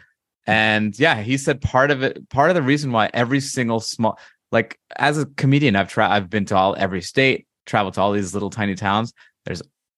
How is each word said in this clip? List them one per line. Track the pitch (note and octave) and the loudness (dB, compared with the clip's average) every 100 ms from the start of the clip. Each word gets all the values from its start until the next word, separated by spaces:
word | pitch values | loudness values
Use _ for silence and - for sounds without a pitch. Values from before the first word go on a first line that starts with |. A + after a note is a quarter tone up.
| _ _ _ _ - | _ _ _ _ -2
and | A2 A2 G#2+ G#2+ G#2 | 2 2 2 0 0
yeah, | D#3 A2+ | 0 0
he | G#2+ C#3 | -2 -2
said | C#3+ C#3 | -2 -2
part | - B2+ C#3+ | 0 2 2
of | C3+ | 2
it, | C3+ - - | -2 -4 -4
part | C3 D#3+ | 2 2
of | F3 | 2
the | |
reason | C3+ C#3+ C#3+ | 2 0 0
why | A2+ G#2 | 0 0
every | - A#2+ C#3 | 0 0 -2
single | C#3 C3+ A#2 A2+ | -2 -4 -2 -2
small, | - - A2 - - _ _ | -4 -2 -2 -2 -12 _ _
like, | A#2 A2 - - - | -2 -2 -10 -16 -2
as | C#3+ D3+ | -2 0
a | C#3+ - | -4 0
comedian, | C3+ C#3+ C#3+ G2 | 2 4 4 2
I've | F#2 | 0
tra-, | - G2+ | 0 2
I've | G#2 F2+ | 0 0
been | G#2+ F#2+ | -4 0
to | G2 | 2
all, | F#2+ - | 2 0
every | F#2 F#2 | -4 -4
state, | F2 - C3 - - _ - | -4 2 2 0 -6 _ -4
traveled | A2+ F#2+ F#2 | -2 -2 -2
to | |
all | G2+ | 0
these | G#2 F#2 | 0 -4
little | G2 G2 | -6 -6
tiny | A2 G2+ F#2+ | -4 -4 -2
towns. | G2+ G#2 A#2 - _ _ - | -2 0 -2 -10 _ _ -12
There's, | F2 - _ _ | -12 -14 _ _